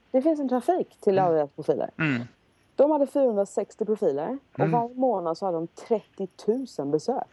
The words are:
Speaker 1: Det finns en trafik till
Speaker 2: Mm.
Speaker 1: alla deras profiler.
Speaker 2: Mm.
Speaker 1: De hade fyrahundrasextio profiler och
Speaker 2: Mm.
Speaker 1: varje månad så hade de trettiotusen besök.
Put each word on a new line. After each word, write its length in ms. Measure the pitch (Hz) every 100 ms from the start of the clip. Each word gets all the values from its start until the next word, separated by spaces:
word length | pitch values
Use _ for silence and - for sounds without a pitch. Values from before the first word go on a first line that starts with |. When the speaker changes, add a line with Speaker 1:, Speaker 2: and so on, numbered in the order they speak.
| _
Speaker 1:
Det 120 | 262
finns 180 | 294 302
en 80 | 262
trafik 480 | 247 277 359 - _
till 120 | 208 190
Speaker 2:
Mm. 60 |
Speaker 1:
alla 100 | 185 160
deras 140 | 143
profiler. 400 | - 156 135 - -
Speaker 2:
Mm. 240 | 160 123 120 _ _ _ _ -
Speaker 1:
De 140 | 285
hade 160 | 302 277
fyrahundrasextio 800 | 285 262 202 196 - 202 -
profiler 540 | 208 214 185 139 175 269 -
och 60 | -
Speaker 2:
Mm. 100 | 160
Speaker 1:
varje 220 | 233 233
månad 440 | 254 262 196 170 165
så 80 | 196
hade 100 | 165
de 80 | 165
trettiotusen 1200 | - - 220 - - 190 - - 247 254 - 139
besök. 340 | 156 - 269 -